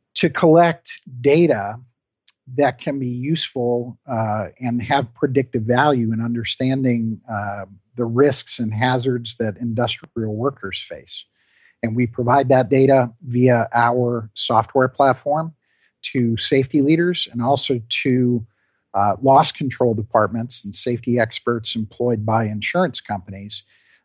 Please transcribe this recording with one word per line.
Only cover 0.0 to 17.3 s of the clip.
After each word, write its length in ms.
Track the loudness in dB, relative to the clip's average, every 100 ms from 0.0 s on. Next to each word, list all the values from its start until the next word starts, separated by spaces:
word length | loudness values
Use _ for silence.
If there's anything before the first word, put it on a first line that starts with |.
| _ -2
to 140 | -2
collect 680 | 2 6 6 6 0 -10 -18 -18 -2
data 580 | 2 4 4 2 -2 -10 -16 _ _ _ -20 _ -10 0
that 240 | 0 0
can 180 | -6 -6
be 120 | -6
useful, 880 | -6 -4 -4 -4 -4 -2 -2 -4 -12 -8
uh, 380 | -4 -2 -2 -6 -6
and 200 | -4 -4
have 320 | 0 -2 -2
predictive 500 | _ -2 0 -2 -4
value 500 | 0 2 2 2 0
in 80 | -2
understanding, 1000 | -2 -4 -6 -4 -2 0 0 0 -2 -6 -8
uh, 360 | -8 -6 -8 -12 -18 _ -6
the 100 | -2
risks 520 | 4 4 2 -8 -6
and 160 | -4
hazards 640 | 0 0 0 0 -2 -6 -6
that 220 | -6 -4
industrial 760 | -6 -2 -2 -4 -10 -6 -6
workers 460 | -2 -4 -4 -10 -12
face. 460 | -12 -16 -16 -20 -20 _ _ _ _ _
And 100 | -6
we 140 | -2 -2
provide 400 | -2 2 2 4
that 220 | 4 4
data 420 | 4 6 4 2 -4
via 460 | -6 2 4 4 2
our 560 | 2 2 2 0 -2 -8
software 540 | -10 0 0 2 2 0
platform 640 | 2 2 2 -2 -2 -4 -10 _ _ _ _ -6
to 240 | -2 0 0
safety 440 | 0 0 2 2
leaders 460 | 4 4 2 -2
and 120 | -4